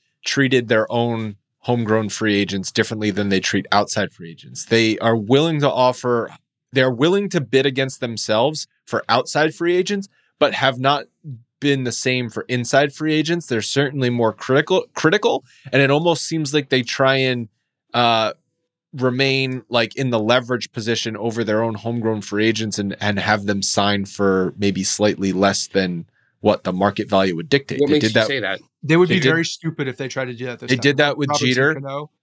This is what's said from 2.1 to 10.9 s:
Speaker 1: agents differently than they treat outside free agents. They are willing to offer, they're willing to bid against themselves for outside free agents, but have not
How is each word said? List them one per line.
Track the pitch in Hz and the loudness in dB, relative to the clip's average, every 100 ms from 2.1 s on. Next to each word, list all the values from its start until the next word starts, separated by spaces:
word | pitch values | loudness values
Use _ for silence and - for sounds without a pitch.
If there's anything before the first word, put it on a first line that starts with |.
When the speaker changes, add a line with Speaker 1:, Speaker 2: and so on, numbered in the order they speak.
| - 107 101 | -2 0 0
Speaker 1:
agents | 95 98 95 | 0 -4 -2
differently | - 107 110 107 | -2 -2 -2 -2
than | 98 101 | 0 0
they | 95 | 0
treat | - 101 - | 0 -2 2
outside | 101 98 107 98 | 0 2 -2 -4
free | - 85 | -8 -18
agents. | 82 - - | -18 -16 -14
They | - 113 110 107 | 0 2 2 2
are | 117 117 | 0 0
willing | 104 139 165 151 | 2 2 4 2
to | 143 | 0
offer, | 87 127 123 123 120 104 - _ _ _ | 4 2 2 -2 -2 -2 -10 _ _ _
they're | 131 131 | 2 2
willing | 117 160 196 202 | 2 2 2 0
to | 175 | -4
bid | 117 135 143 | 0 2 2
against | 131 131 - | 0 -4 -6
themselves | 120 113 - 107 139 156 - _ - | -8 -6 0 2 2 -2 -10 _ -6
for | 113 - | -4 0
outside | 113 - 147 160 | 0 0 0 0
free | - 170 180 | -2 0 0
agents, | 185 202 196 _ _ - | 0 -4 -8 _ _ 0
but | 147 | 0
have | - 135 123 | 2 0 2
not | 135 | 0